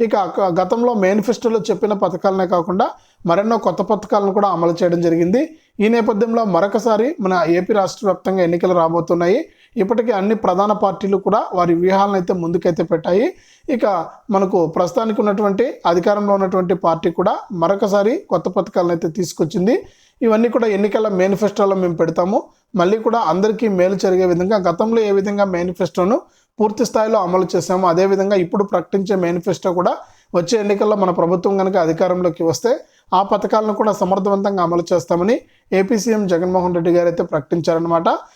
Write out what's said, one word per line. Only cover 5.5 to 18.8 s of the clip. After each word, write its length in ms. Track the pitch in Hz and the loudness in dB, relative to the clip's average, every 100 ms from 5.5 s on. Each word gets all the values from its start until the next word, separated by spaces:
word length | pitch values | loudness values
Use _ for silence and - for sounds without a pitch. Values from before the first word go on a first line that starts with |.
| - _ - | -8 _ -2
ఈ 80 | 208 | 2
నేపథ్యంలో 560 | 233 220 208 226 233 | 2 2 0 0 0
మరొకసారి 720 | 214 170 202 220 233 214 247 339 | 0 0 2 0 0 0 0 -2
మన 240 | 190 185 160 | -2 0 2
ఏపీ 240 | 175 185 | 0 0
రాష్ట్ర 340 | 208 185 - 202 | 0 0 -2 -2
వ్యాప్తంగా 360 | 180 - 190 | -2 -2 0
ఎన్నికలు 320 | 170 170 185 | 0 0 0
రాబోతున్నాయి. 720 | 175 165 170 165 175 175 233 330 _ _ 240 | 2 2 0 0 0 0 0 -2 _ _ -4
ఇప్పటికే 360 | 196 233 233 | -2 0 0
అన్ని 220 | 202 202 | 0 0
ప్రధాన 380 | 220 185 180 208 | -2 0 0 0
పార్టీలు 440 | 208 196 185 196 196 | 0 0 -2 -2 -2
కూడా 280 | 196 214 311 | 0 0 0
వారి 200 | 185 175 | 0 0
వ్యూహాలను 400 | 170 180 190 202 | 2 2 2 2
అయితే 180 | 196 180 | 0 -2
ముందుకైతే 500 | 190 170 175 185 165 | -2 -2 -2 0 -2
పెట్టాయి. 440 | 165 165 180 185 302 - _ _ - | -2 -2 0 0 0 -4 _ _ -6
ఇక 180 | 247 220 185 165 - - | -2 0 -2 -4 -10 -2
మనకు 360 | 196 190 196 160 | 0 2 0 0
ప్రస్తుతానికి 540 | 160 175 202 226 214 | 0 -2 0 -2 0
ఉన్నటువంటి 540 | 208 202 208 196 262 - 180 | 0 0 0 0 -2 -2 0
అధికారంలో 480 | 175 220 208 202 | 0 2 0 0
ఉన్నటువంటి 400 | 196 190 190 180 | 0 0 0 -2
పార్టీ 360 | 180 170 160 175 | 0 0 0 -2
కూడా 280 | 165 185 302 - | 0 -2 -2 -6
మరొకసారి 680 | 180 165 196 208 202 202 330 - | -2 0 0 0 2 0 -2 -2
కొత్త 200 | 175 190 | -4 -2
పథకాలను 420 | 196 180 202 | -4 -2 0